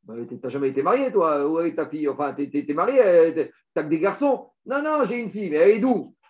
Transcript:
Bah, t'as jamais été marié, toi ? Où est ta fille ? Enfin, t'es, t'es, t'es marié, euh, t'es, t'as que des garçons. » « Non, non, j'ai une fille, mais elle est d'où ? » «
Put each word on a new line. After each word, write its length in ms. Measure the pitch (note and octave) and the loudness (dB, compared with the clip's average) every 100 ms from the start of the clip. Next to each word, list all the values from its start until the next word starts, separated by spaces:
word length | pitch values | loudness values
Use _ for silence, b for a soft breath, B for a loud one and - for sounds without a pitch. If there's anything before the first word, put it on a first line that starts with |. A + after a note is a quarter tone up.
Bah, 120 | - A#2 A#2 B2+ | -16 -12 -12 -10
t'as 60 | B2+ | -8
jamais 220 | C#3 C3+ | -4 -2
été 120 | C3+ | 0
marié, 300 | D#3+ B3+ C4 | 0 0 0
toi ? 340 | G3 D#3+ C#3+ C#3+ | 0 2 0 0
Où 120 | E3 | -2
est 140 | E3+ | -2
ta 140 | D#3+ D3 | -4 -8
fille ? 200 | D3+ C#3+ | -4 -4
Enfin, 260 | C3 C#3+ | -4 -6
t'es, 160 | C#3 C#3 | -6 -6
t'es, 160 | C#3+ D3 | -4 -4
t'es 80 | |
marié, 260 | D3 G#3+ C4+ | -2 2 4
euh, 320 | G#3 F3 E3 | 6 6 4
t'es, 200 | D#3+ C3 b _ | 2 -6 b _
t'as 100 | E3 | -6
que 40 | D#3 | -2
des 120 | D#3+ | 0
garçons. » « 500 | F#3+ - C#4 B3 - _ - | -2 0 0 0 -4 _ -6
Non, 160 | C#4 | -4
non, 220 | D4+ D4+ | -2 -2
j'ai 160 | G#3+ A#3+ | -2 -2
une 100 | A3 | -6
fille, 200 | G#3 F#3+ | -8 -4
mais 60 | D3+ | 4
elle 140 | F#3 | 4
est 80 | A3 | 4
d'où ? » « 340 | B3+ G3+ - _ _ | 2 0 -4 _ _